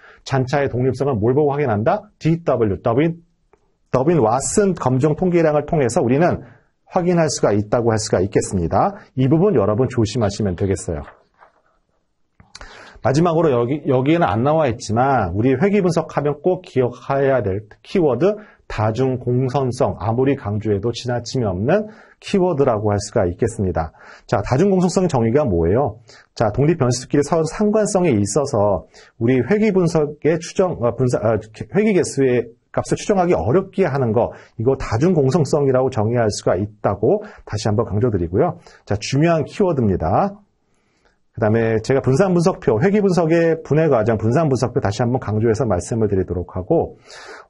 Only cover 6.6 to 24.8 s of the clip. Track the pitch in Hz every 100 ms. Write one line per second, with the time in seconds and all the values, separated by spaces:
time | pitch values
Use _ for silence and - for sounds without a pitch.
6.6 | _ _ _ 185 175 170 156 - 139 104
7.6 | 107 127 117 110 - 104 98 - - 101
8.6 | 82 95 175 196 - - 131 160 208 147
9.6 | 98 107 123 120 107 127 104 95 104 87
10.6 | 98 95 - 78 73 - _ _ _ _
11.6 | _ _ _ _ _ _ _ _ _ -
12.6 | - - - - 113 135 175 160 165 120
13.6 | 120 147 147 131 131 165 147 104 127 160
14.6 | 147 107 - 110 135 131 92 92 127 127
15.6 | 196 208 180 160 156 - 143 143 185 180
16.6 | - 131 123 123 - 139 135 131 101 95
17.6 | 107 - - 202 156 120 180 208 - _
18.6 | - - 110 110 131 127 123 123 131 139
19.6 | 131 113 120 87 110 113 135 135 101 104
20.6 | 107 101 113 117 120 120 107 135 110 90
21.6 | 117 202 214 - - _ - 202 180 143
22.6 | 135 107 104 104 - 117 90 87 113 -
23.6 | 95 82 80 - - - - 110 - 131
24.6 | 202 190